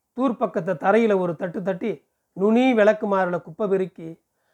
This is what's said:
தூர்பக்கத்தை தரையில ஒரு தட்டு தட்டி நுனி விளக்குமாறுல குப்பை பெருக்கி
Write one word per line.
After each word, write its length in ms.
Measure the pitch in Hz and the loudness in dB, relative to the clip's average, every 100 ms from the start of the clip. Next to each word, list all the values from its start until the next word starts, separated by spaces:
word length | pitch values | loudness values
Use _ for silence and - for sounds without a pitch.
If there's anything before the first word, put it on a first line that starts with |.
| _ - | _ -4
தூர்பக்கத்தை 580 | - 226 226 214 160 | -2 -2 -4 -4 -4
தரையில 440 | 143 185 214 226 196 | -2 2 2 4 2
ஒரு 180 | 175 160 | 0 -4
தட்டு 260 | 190 214 | -6 -6
தட்டி 460 | 185 180 233 160 _ _ _ | -6 -4 -6 -8 _ _ _
நுனி 420 | - 202 226 262 | -2 2 4 4
விளக்குமாறுல 680 | 233 208 214 208 196 185 175 | 4 4 2 0 0 0 -4
குப்பை 260 | 175 160 214 | -8 -8 -2
பெருக்கி 560 | 190 185 - 165 165 _ _ _ | -2 -2 -8 -16 -16 _ _ _